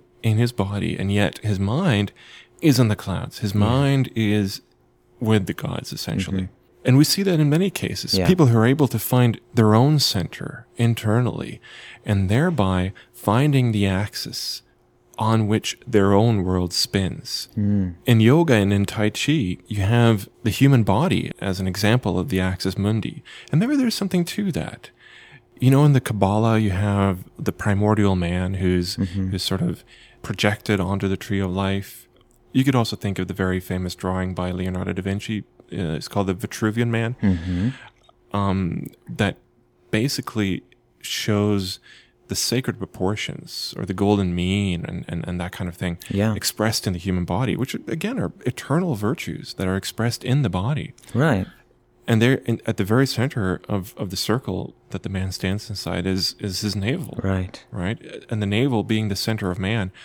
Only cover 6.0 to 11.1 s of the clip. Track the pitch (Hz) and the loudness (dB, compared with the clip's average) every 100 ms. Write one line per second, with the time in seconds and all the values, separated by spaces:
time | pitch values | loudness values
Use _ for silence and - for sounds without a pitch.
6 | - 98 95 95 92 - _ _ - 127 | -6 -4 -2 -4 -6 -10 _ _ 4 6
7 | 151 - 190 165 147 156 196 - - - | 6 2 2 2 2 2 0 -2 -6 -6
8 | - 95 87 90 135 117 113 139 135 110 | -2 2 4 6 6 6 4 4 2 0
9 | - 127 120 101 - 113 107 110 139 151 | 0 2 4 0 -4 2 6 6 6 4
10 | - 95 78 - - - - - 117 113 | 2 -2 -4 -8 -12 -14 -18 0 0 2
11 | 110 | 2